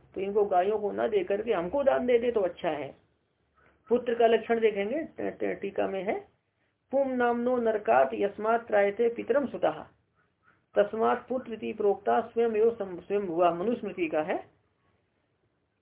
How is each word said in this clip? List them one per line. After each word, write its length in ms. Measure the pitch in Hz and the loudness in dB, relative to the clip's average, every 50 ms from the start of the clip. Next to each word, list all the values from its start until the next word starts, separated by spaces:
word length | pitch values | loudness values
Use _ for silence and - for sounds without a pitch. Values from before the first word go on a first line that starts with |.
| - _ - | -20 _ -10
तो 60 | 185 | -8
इनको 240 | 190 196 202 214 202 | -6 -2 0 0 2
गायों 340 | 202 185 180 185 208 220 208 | 4 4 2 2 2 0 -2
को 120 | 208 202 | -2 -4
न 160 | 190 202 233 233 | -2 -2 -2 0
दे 160 | 214 202 180 | 0 0 0
करके 300 | - 202 202 214 240 214 | 0 -2 -2 -2 -2 -2
हमको 300 | 175 170 180 180 285 277 | -2 -2 -2 -2 2 2
दान 220 | 269 262 262 247 | 4 4 4 4
दे 140 | 247 247 233 | 2 2 2
दे 120 | 233 247 | 2 2
तो 100 | 233 220 | 0 0
अच्छा 280 | 190 175 - - - 170 | 0 -2 -2 -4 -4 -4
है। 260 | 143 147 139 139 - - _ _ _ _ _ _ _ _ _ _ _ _ _ _ _ _ _ - | -4 -4 -6 -10 -12 -16 _ _ _ _ _ _ _ _ _ _ _ _ _ _ _ _ _ 0
पुत्र 260 | 233 247 240 240 233 | 0 0 0 0 2
का 120 | 233 233 226 | 4 4 6
लक्षण 320 | 226 226 226 - 233 233 | 6 4 2 0 0 2
देखेंगे, 440 | 226 214 196 196 196 208 254 320 320 | 2 2 2 0 -2 -2 -4 -4 -6
ट-, 360 | 320 - - 208 196 185 - | -6 -8 -8 -8 -8 -6 -4
ट-, 220 | 208 196 185 180 | -4 -4 -4 -4
टीका 260 | - 196 196 - 202 196 | -8 -6 -4 -2 -2 -2
में 160 | 196 190 180 | -2 -4 -4
है, 240 | 202 294 403 - - _ _ _ _ _ _ _ _ _ _ _ _ | -4 -4 -6 -8 -12 _ _ _ _ _ _ _ _ _ _ _ _
पुम 180 | - 277 277 262 | -2 0 0 0
नामनो 480 | 254 247 240 240 240 240 240 247 254 247 | 0 0 2 2 2 0 0 0 0 0
नरकात 520 | 233 220 220 208 208 226 233 262 269 - 240 | 0 0 0 0 2 4 4 4 4 4 2
यस्मात् 540 | 208 202 196 202 - 208 220 233 233 226 - | -2 -2 -2 -2 -4 -2 0 0 0 -2 0
त्रायते 420 | 220 202 202 202 196 - 240 233 | 2 2 2 2 2 0 0 0
पितरम 380 | 233 214 208 - 247 285 285 226 | 0 -2 -4 -2 0 0 0 -2
सुतः 380 | 220 180 - 160 156 160 170 - _ _ _ _ _ _ _ _ _ _ _ _ _ _ _ _ - | -4 -2 -2 -2 -2 -4 -8 -18 _ _ _ _ _ _ _ _ _ _ _ _ _ _ _ _ 0
तस्मात् 520 | - 185 - - 220 226 240 240 240 - - | 2 2 2 0 0 0 0 0 0 -2 -6
पुत्र 260 | 247 254 220 233 220 | -8 -8 -6 -8 -10
इति 200 | 220 233 233 220 | -8 -8 -8 -4
प्रोक्ता 480 | 214 208 202 196 - - - 233 240 | 0 0 0 0 0 0 0 0 0
स्वयं 300 | 226 233 - 233 233 233 | 0 -2 -2 -2 0 0
एव 240 | 220 208 220 233 226 | 2 2 2 2 2
सम-, 240 | 226 202 190 180 165 | 0 -4 -8 -10 -10
स्वयं 220 | - - 196 208 | -8 -4 -4 -4
हुआ, 300 | 208 180 160 170 180 175 | -2 -2 0 2 4 4
मनुस्मृति 560 | 170 170 185 226 247 214 226 196 180 185 175 156 | 2 2 -2 -2 -2 -4 -4 -8 -6 -4 -4 -2
का 140 | 165 156 | -2 -2
है। 240 | 156 175 233 370 - - _ _ _ _ _ _ _ _ _ _ _ _ _ _ _ _ _ _ _ _ _ _ _ _ _ _ | -2 -2 -4 -6 -6 -10 _ _ _ _ _ _ _ _ _ _ _ _ _ _ _ _ _ _ _ _ _ _ _ _ _ _